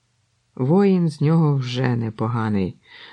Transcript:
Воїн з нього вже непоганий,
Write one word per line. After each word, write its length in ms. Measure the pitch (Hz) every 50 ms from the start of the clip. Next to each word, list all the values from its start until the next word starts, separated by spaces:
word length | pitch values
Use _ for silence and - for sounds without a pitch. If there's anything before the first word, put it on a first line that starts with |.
| _ _ _ _ _ _ _ _ _ _ _
Воїн 540 | - 131 131 165 196 202 196 190 180 170 160
з 120 | - -
нього 360 | 143 151 165 165 160 147 143
вже 400 | 135 123 123 123 123 131 127 120
непоганий, 800 | 120 113 113 - - 110 110 117 117 110 110 107 98 92 87 - - _ _ - - - -